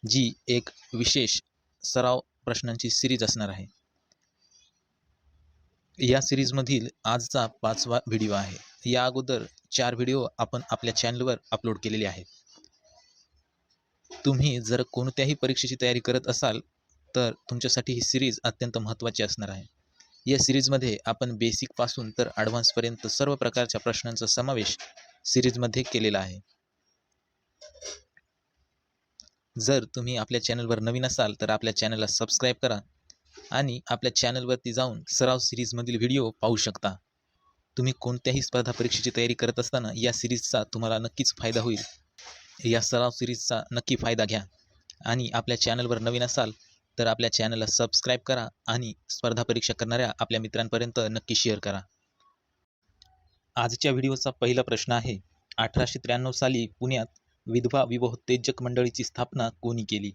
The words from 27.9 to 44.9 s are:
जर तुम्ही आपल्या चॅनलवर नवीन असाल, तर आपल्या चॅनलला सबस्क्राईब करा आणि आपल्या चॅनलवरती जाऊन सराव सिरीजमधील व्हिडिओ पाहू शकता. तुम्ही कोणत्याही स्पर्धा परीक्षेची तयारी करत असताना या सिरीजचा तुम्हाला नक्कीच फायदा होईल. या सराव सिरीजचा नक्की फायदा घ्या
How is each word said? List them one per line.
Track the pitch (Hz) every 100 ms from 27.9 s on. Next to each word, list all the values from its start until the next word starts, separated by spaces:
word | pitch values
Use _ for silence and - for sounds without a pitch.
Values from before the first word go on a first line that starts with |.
| - _ _ _ _ _ _ _ _ _ _ _ _ - _ _ -
जर | 110 135
तुम्ही | 113 - 120 123
आपल्या | 110 123
चॅनलवर | - 117 117 113
नवीन | 110 120
असाल, | 127 - 110 101
तर | 107
आपल्या | 107 110 107
चॅनलला | 110 110 107
सबस्क्राईब | - 110 - 127 123
करा | 127 107 - _ _ - _ - -
आणि | - 139 120 -
आपल्या | 120 127 -
चॅनलवरती | 123 127 123 127 123
जाऊन | 117 127 113 -
सराव | - 127 127
सिरीजमधील | - 117 120 120 120 117
व्हिडिओ | 120 139 117
पाहू | - - 110
शकता. | - 95 101 95 _ _ _ _ _ _ _ -
तुम्ही | 127
कोणत्याही | 127 123 123 - 135
स्पर्धा | 131 123 117
परीक्षेची | 120 120 - 123 117
तयारी | 117
करत | 123 120 120
असताना | 120 131 110 98
या | 120
सिरीजचा | 120 117 120 - 123
तुम्हाला | 107 113 113 110
नक्कीच | 113 - 131 -
फायदा | 113 113
होईल. | 117 104 - - _ - - - - -
या | 123 117
सराव | 113 120 123
सिरीजचा | - 120 120 - 113 -
नक्की | 120 - 127
फायदा | 120 117
घ्या | 107 110 92 _ _ _ _